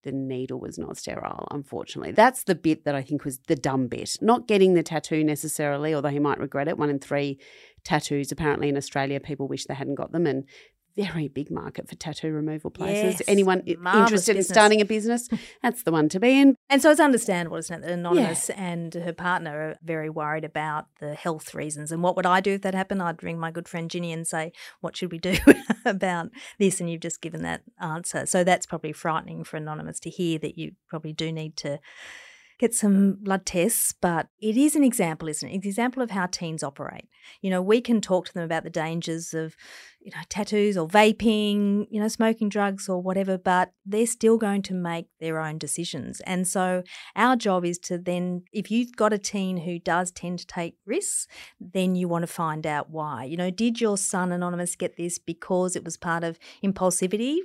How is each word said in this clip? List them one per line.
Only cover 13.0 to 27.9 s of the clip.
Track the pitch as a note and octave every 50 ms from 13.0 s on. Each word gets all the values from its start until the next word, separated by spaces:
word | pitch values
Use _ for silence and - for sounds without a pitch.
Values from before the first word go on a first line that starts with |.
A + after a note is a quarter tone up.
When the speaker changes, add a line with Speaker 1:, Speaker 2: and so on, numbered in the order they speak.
| G#3+ F#3+ - E3+
Speaker 2:
Yes. | -
Speaker 1:
Anyone | - G3+ G3+ G3 F#3 F#3 F#3 F3+
i-, | F3+ E3
Speaker 2:
Marvellous | E3 F3 F3+ G3 G#3+ A3+ A#3 G#3+ F#3+ F3
Speaker 1:
interested | A3+
in | G#3
Speaker 2:
business. | G3 F#3 F3 F#3
Speaker 1:
starting | A3 G#3 G#3 G#3+ G#3+
a | G#3
business, | G3 A3 A3 G#3 A#3 A#3+ A#3+ A#3+ - A#3 A3+ -
Speaker 2:
<laughs> | - - _
Speaker 1:
that's | - A#3+ A#3 - -
the | E3
one | E3 D#3+ D3+ D#3
to | - F#3+
be | A3 B3 C4 C4+
in. | C#4 C#4 B3 _ _ _
Speaker 2:
And | C#4 C#4
so | C4+ D#4+
it's | D4+ F4
understandable, | D#4 C#4+ C4 A3 - - F#3 F3 F3 D#3+ -
isn't | E3 E3 - F3
it, | D3+ C3+
that | E3
Anonymous | F3 F3 F3 F3 F4 E4+ A#3 F3+ E3 E3 - -
Speaker 1:
Yeah. | - G#3 F#3+
Speaker 2:
and | F3 F3 E3+ E3+ E3 -
her | F3 E3+ F3+
partner | E3 - F3+ F3+ F3+ F3 E3 D#3+ D3 D3+
are | D#3 D#3 D3+ _ E3
very | E3 E3 D#3+ D#3 D#3
worried | D#3 E3 D3+ D3+ D#3 D#3+ D#3
about | D#3 _ D#3 D3+ D#3 D3+ D#3 D#3 _ _ _
the | D3+ D3 D3
health | - - F3 D#3+ D#3 - - -
reasons. | - D3 D#3 D3+ C#3+ D3+ D3+
And | E3 E3
what | F3 F3+ F3
would | F#3 F3+
I | F3+ F3+ F#3+
do | G3 G3+ G3
if | G3+
that | G3 F#3+ F#3
happened? | F#3 F#3+ F#3+ G3+ G3 F3+
I'd | E3+ E3 E3 -
ring | F3 E3
my | E3 D#3+ E3
good | E3 E3+ E3
friend | - - E3+ E3 D#3+
Ginny | - F3 F3 E3+ D#3+
and | E3 E3
say, | - - D#3+ D#3 E3 - - - - - _
"What | - E3+ -
should | - F#3 F3
we | E3 E3
do | - G#3 F#3 - -
<laughs> | C#4 C#4+ - - - A3 - -
about | A#3+ G3+ F#3 G3+ F#3 F3+ E3+ E3 - _ C#4+ - - - _
this?" | G3+ F#3+ F3+ -
And | F3 E3+
you've | E3+ E3
just | E3 E3+ E3 -
given | - D#3+ E3 D#3+ E3
that | E3 E3 D#3+ _ - _ _
answer. | F3+ D#3+